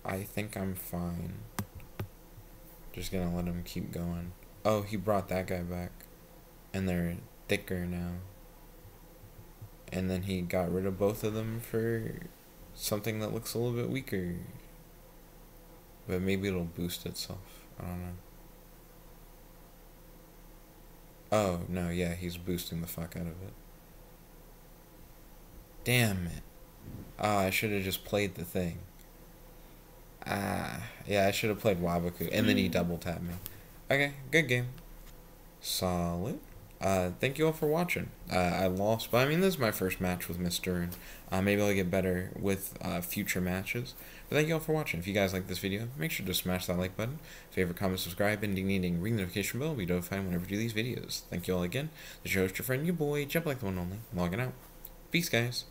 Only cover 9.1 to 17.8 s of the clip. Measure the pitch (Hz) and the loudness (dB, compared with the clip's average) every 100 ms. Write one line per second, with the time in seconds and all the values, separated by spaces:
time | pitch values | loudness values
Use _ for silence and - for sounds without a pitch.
9.1 | - - - - - - - - 90 92 | -20 -18 -18 -18 -16 -16 -16 -4 0 2
10.1 | 92 98 92 87 92 87 90 95 92 101 | 2 2 0 2 2 4 2 2 4 2
11.1 | 107 110 107 110 113 113 113 113 113 110 | 4 0 0 -2 -4 -2 0 2 0 -2
12.1 | - - - - - - - - 107 107 | -6 -10 -14 -20 -20 -18 -6 -2 0 0
13.1 | 107 107 110 113 113 120 120 120 127 135 | 0 0 -2 -2 0 0 0 0 -2 -2
14.1 | 98 90 87 90 - - - - - - | -2 0 -4 -6 -12 -16 -20 -20 -20 -20
15.1 | - - - - - - - - - - | -20 -20 -20 -20 -20 -20 -20 -20 -16 -2
16.1 | 92 95 95 98 92 85 85 87 - 90 | 0 2 2 2 0 -2 -2 -2 -2 -6
17.1 | 87 - 95 - - - - | -8 -8 -8 -12 -18 -18 -10